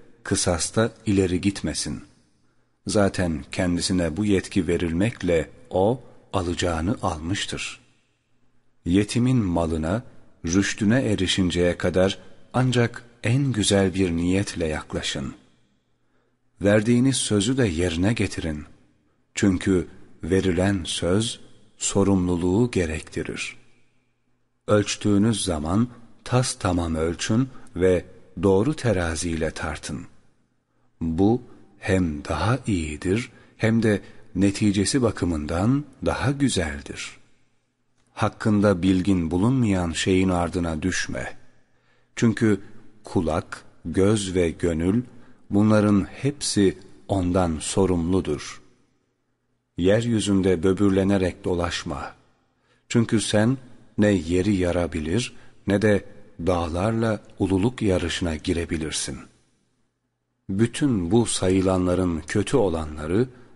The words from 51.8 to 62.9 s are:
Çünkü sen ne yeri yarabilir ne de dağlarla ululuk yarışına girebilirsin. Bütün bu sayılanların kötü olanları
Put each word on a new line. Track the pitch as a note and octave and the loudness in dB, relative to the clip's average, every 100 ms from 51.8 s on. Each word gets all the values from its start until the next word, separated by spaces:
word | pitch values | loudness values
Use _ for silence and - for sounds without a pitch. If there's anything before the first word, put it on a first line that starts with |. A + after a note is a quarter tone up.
| F2 C#2 - - _ _ _ _ _ _ - | -8 -8 -10 -16 _ _ _ _ _ _ -2
Çünkü | A#2+ A2+ A2+ | 0 2 0
sen | - G#2 A2 C3+ - - - - | 2 2 2 0 -6 -20 -8 0
ne | G#2 | 2
yeri | G2 D#2+ F2+ F#2+ F#2+ | 2 2 0 2 2
yarabilir | F2 E2+ E2+ E2 D#2 G2+ B2+ - - - - | 0 0 -2 -4 -4 -4 -4 -10 -20 -10 -2
ne | G2 | 2
de | G#2+ G2 - - - - | 4 2 0 -20 -20 -6
dağlarla | E2+ F2+ E2+ F2 G#2 A2+ A2+ G2+ - - | -2 0 -2 -2 -2 0 -2 -4 -6 -4
ululuk | G2 F#2+ F#2 B2+ | 0 2 0 0
yarışına | G#2 F2+ E2+ - F2 D#2 | 0 0 -2 -4 -4 -4
girebilirsin. | - E2 E2 E2 D#2 - - C2 - _ _ _ _ _ _ _ _ _ _ _ - | -4 -4 -4 -6 -6 -6 -8 -10 -16 _ _ _ _ _ _ _ _ _ _ _ -6
Bütün | G2 A2+ - D3 A2 E2+ | 0 0 0 0 0 2
bu | A2+ A2 | 2 2
sayılanların | - F#2+ F#2+ F#2 F#2 F2+ F2+ F2+ D#2+ - | 0 2 2 2 2 2 0 0 -2 -4
kötü | G#2+ G2 C#3 | -4 0 0
olanları | G2+ E2 D#2 | 0 -2 -6